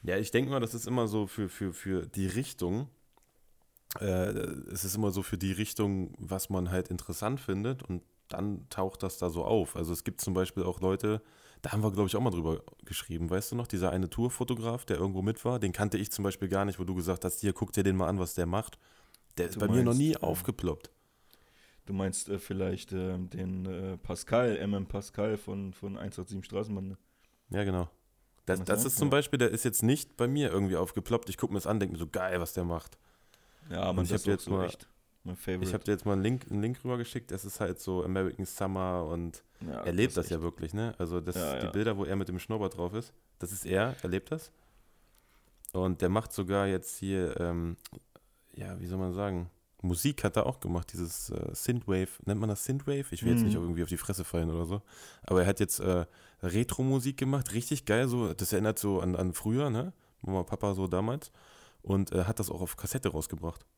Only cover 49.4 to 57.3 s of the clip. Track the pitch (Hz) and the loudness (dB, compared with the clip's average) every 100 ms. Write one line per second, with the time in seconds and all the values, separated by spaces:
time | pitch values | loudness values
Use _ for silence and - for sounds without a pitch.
49.4 | 87 _ _ _ 90 87 139 143 101 110 | -4 _ _ _ 0 2 2 2 0 2
50.4 | - 135 92 87 87 85 87 - - - | 0 0 -2 -2 -4 -6 -6 -6 -6 -6
51.4 | - - - 120 - 95 95 - - 104 | -6 -4 0 0 2 0 0 -4 -2 0
52.4 | 107 104 - 135 139 139 139 85 117 120 | 0 0 -2 -2 -2 -4 -4 -2 4 4
53.4 | 110 107 85 85 82 85 - 95 87 87 | 4 2 0 0 0 -2 -2 -4 0 0
54.4 | 82 82 82 101 - - - - - 92 | 2 0 0 -2 -6 -20 -20 -16 2 6
55.4 | 90 101 101 - 95 90 82 - - _ | 6 4 2 2 2 2 0 -8 -20 _
56.4 | 92 95 120 - 131 135 127 135 131 | 0 2 0 2 2 2 2 0 0